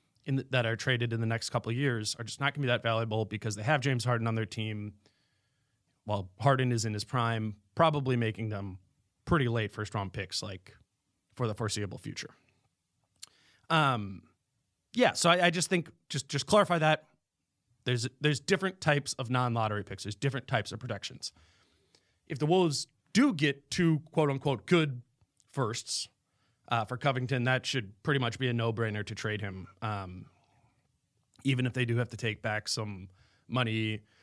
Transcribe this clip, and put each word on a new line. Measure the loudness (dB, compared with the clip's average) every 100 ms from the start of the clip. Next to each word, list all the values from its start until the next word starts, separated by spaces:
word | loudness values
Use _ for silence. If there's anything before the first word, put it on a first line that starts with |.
| _ _
in | -2 -2
the, | 0
that | 0
are | 0 -2
traded | 0 0 0
in | 0
the | -2
next | -2 -2
couple | -4 -2
of | 0
years | 0 0 -4 -6
are |
just | -10 -4
not | -4
gonna | 0
be | 0
that | 2
valuable | 2 0 0 -2 -2
because | -4 -6
they | -4
have | 0 2
James | 2 0
Harden | 0 0 0
on |
their | -2 -4
team | -4 -6 -6 -10 -12 _ _ _ _ _ _ _ _ _ _
while | -4 -4 -4 2
Harden | 4 4 4
is | 2 0
in |
his | -4
prime, | -2 0 0 0 -4 -6 _
probably | 2 4 4 0 0
making | 0 -2 -6
them | -4 -8 -12 _ _ _ _ 0
pretty | 2 4
late | 0 -2
first | -4 -6
round | -4 -6
picks, | -8 -8 -8
like, | -8 -12 -16 -20 _ _ _ _ _
for | -4 -4
the |
foreseeable | -2 -4 -4 -6 -8
future. | -12 -12 -14 -18 _ _ _ _ _ _ _ _ -20 _ _ _ _
Um, | 2 4 0 -4 -10 -16 _ _ _ _ _ _
yeah, | 2 2
so | 4 4
I, | 6 4
I |
just | 2 0
think | 0 -2 -14 _
just, | -8 -4
just | -4 4
clarify | 6 6 4
that. | 4 2 -2 _ _ _ _ _ _ _
There's, | -2 0 -2 0
there's | 0 0
different | 0 0 0 0
types | 2 2 0
of | -8 -2
non-lottery | 0 2 0 0 -2
picks. | -6 -8
There's | -8 -4
different | -2 -2 -2
types | -2 -2
of | -8
protections. | -8 -8 -8 -12 -14 -14 _ _ _ _ _ _ _ _ _
If | -4
the | 2
Wolves | 4 4 0 -6 _ _
do | 4 4
get | 4 0 0 _
two | 2 4 4 0
quote-unquote | 2 2 2 0 -2 4
good | 4 4 -2 -12 _ _ _ _
firsts, | -2 -2 -2 -6 -8 -8 _ _ _ _ _ -2
uh, | -2
for | -2 0
Covington, | 0 0 -2 0
that | 2 0
should | 0 -4 -6 -8
pretty | -2 0
much | 0 -2
be | -2
a |
no-brainer | 0 0 0 -2 -2 -6
to |
trade | -6 -6 -4
him, | -6 -10 -14 -8
um, | -6 -6 -8 -12 -16 _ _ _ _ _ _ _ _ _ _ _
even | -2 0 0
if |
they | 0
do | 0 0
have | -2
to | -4
take | -4 -4
back | -4 -4 -4
some | -6 -6 -10 -14 _ _ _ -4
money, | -2 0 0 -2 -4 -10 _